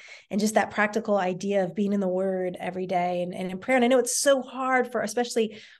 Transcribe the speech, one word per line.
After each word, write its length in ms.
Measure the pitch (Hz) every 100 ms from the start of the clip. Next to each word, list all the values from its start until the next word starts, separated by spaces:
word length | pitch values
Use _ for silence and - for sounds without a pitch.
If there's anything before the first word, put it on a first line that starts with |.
| - - -
and 100 | 226
just 140 | 214
that 180 | 214 196
practical 460 | - 208 214 220 202
idea 460 | 180 185 196 202
of 120 | 180 160
being 180 | 202
in 60 | 202
the 80 | 190
Word 480 | 180 190 185 180 180
every 260 | 185 185 185
day 380 | 185 180 180
and, 100 | 175
and 160 | 190 185
in 80 | 185
prayer. 180 | 220 262
And 80 |
I 40 | 240
know 120 | 262
it's 180 | 240 -
so 260 | 285 269
hard 480 | - 254 262 262 240
for 100 | 233
especially 560 | 208 247 240 240 220 - - -